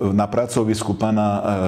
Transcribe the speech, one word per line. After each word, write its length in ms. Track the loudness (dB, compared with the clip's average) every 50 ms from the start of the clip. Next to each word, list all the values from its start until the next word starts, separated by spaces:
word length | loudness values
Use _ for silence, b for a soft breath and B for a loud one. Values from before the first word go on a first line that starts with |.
| -2 0 2
na 160 | 2 0 2
pracovisku 720 | 0 -2 -2 0 0 0 2 2 0 -2 -2 -4 -2 -2
pána, 280 | 0 0 0 2 2 0 0
eh, 100 | 0 -2 -2 -2 0 0